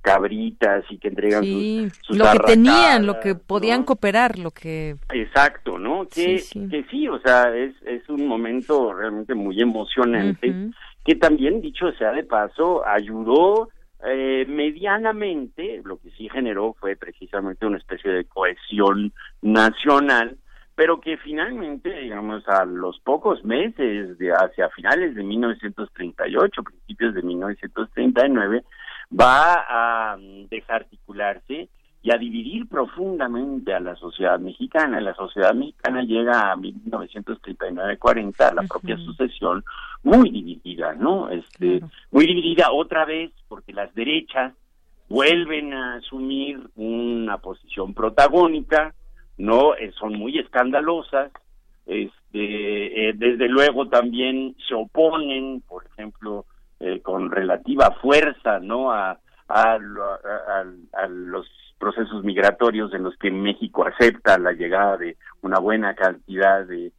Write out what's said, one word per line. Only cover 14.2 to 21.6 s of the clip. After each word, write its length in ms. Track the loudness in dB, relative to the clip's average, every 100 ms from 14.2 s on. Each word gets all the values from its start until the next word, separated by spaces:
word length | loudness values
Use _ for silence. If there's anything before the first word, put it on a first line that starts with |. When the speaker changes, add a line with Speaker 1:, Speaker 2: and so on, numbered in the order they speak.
| -2 -2 -2
Speaker 1:
medianamente, 1300 | -2 -4 -4 -4 -2 -2 -2 -4 -6 -8 -10 -10 -10 -14
lo 140 | -16
que 100 | -16 -16
sí 100 | -10
generó 460 | -6 -4 -2 -4 -4
fue 160 | -8 -8
precisamente 720 | -12 -18 -10 -8 -8 -6 -4
una 100 | -4
especie 320 | -8 -8 -4
de 160 | -4 -4
cohesión 880 | -2 -4 -4 -8 2 4 4 -2 -8 -20 -4
nacional, 920 | 2 4 4 4 4 4 4 2 0 -6 -20 -20 _
pero 260 | 0 2 2
que 180 | -4 -10
finalmente, 760 | -8 -6 -6 -6